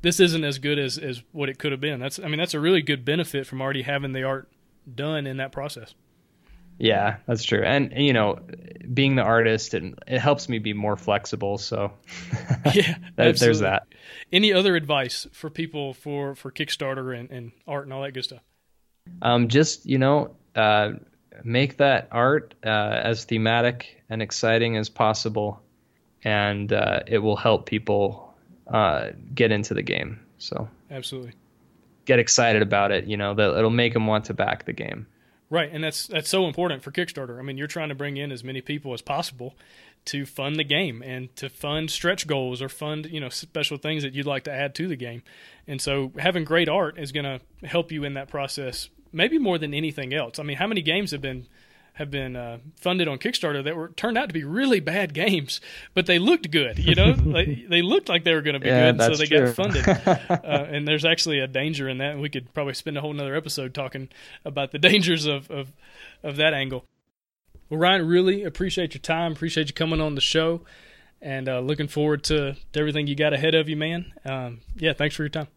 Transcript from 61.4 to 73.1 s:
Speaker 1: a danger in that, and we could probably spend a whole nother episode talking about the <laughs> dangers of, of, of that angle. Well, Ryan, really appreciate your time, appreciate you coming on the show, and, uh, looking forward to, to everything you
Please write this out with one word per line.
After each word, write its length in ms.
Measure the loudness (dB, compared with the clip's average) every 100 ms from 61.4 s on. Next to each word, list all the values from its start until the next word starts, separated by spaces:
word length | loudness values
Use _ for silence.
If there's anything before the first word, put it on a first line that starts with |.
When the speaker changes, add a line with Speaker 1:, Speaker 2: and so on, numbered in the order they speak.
Speaker 1:
a 60 | 0
danger 420 | -2 -2 -2 -4
in 100 | -2
that, 140 | -4
and 80 | -4
we 80 | -6
could 240 | -6 -8
probably 200 | -6 -6
spend 220 | -6 -6 -6
a 20 |
whole 120 | -6
nother 200 | -6 -4
episode 380 | -4 -4 -8 -8
talking 340 | -8 -8 -8 -12 -16 -20 -14
about 280 | -8 -4 -4
the 60 | 4
<laughs> 100 | 6
dangers 340 | 6 4 0 0
of, 240 | -2 -4
of, 220 | -10 -10 -14 -20 -20 -20 -14
of 140 | -12 0
that 160 | 2
angle. 300 | 2 -2 -6 -10 _ _ _ _ _ _ -20 _
Well, 100 | 2
Ryan, 260 | 4 4 6
really 380 | 6 6 2
appreciate 480 | -2 -4 -2 0 -2
your 60 | -4
time, 320 | -4 0 0
appreciate 360 | -2 -2 0 -2
you 40 |
coming 260 | 0 0 2
on 140 | 0
the 60 | 0
show, 420 | 0 2 2 0 -6 -20 -20 -20 _ _
and, 260 | -8 -6 -2
uh, 120 | -2
looking 280 | -2 -2 -2
forward 360 | 0 2 2
to, 320 | 2 0 0 -6 -8
to 60 | -2
everything 280 | 0 0
you 80 | -2